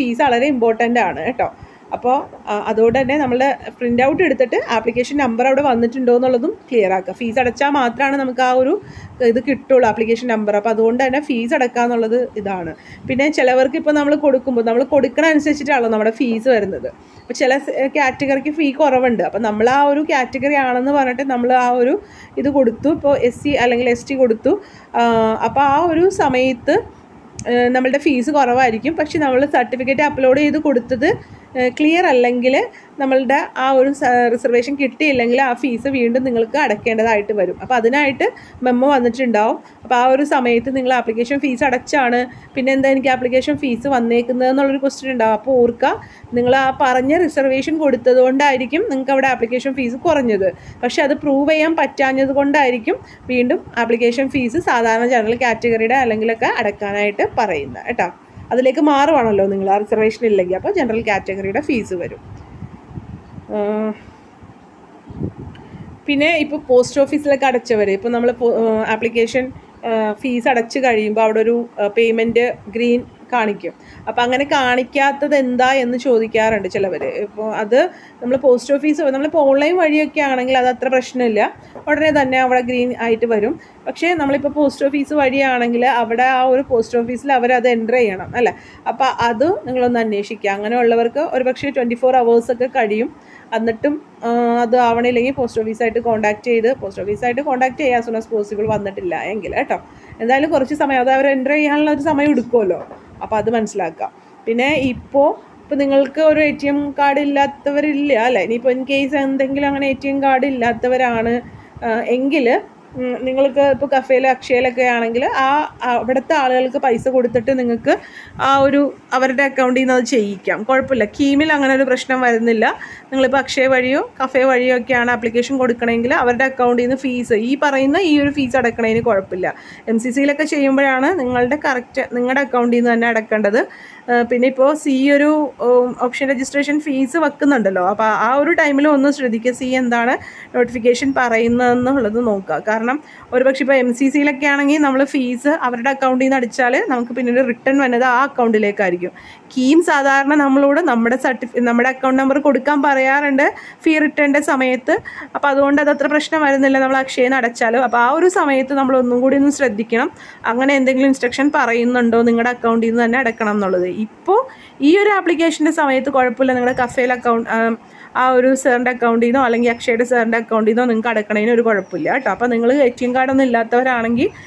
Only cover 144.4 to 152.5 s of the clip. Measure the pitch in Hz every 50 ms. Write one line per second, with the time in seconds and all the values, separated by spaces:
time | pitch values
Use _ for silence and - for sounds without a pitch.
144.4 | 294 285 285 277 285 277 294 311 294 277 262 262 277 277 - 285 254 247 247 240
145.4 | - 285 311 330 - 247 240 233 233 277 269 269 269 262 254 254 262 262 269 262
146.4 | 247 226 - - 254 240 254 320 466 392 262 240 240 240 240 262 247 240 240 247
147.4 | 262 240 233 - - - 269 277 277 254 247 233 254 262 247 240 269 277 269 -
148.4 | 240 233 220 214 214 202 202 - 202 185 175 180 175 180 - - - - - -
149.4 | - - - 262 254 262 302 330 339 - 311 285 269 277 269 277 277 277 302 302
150.4 | 285 277 269 277 285 277 285 320 349 302 240 226 226 233 254 254 - 285 247 -
151.4 | 262 240 - 247 240 240 240 240 240 262 254 254 269 262 262 262 269 262 269 294
152.4 | 294 294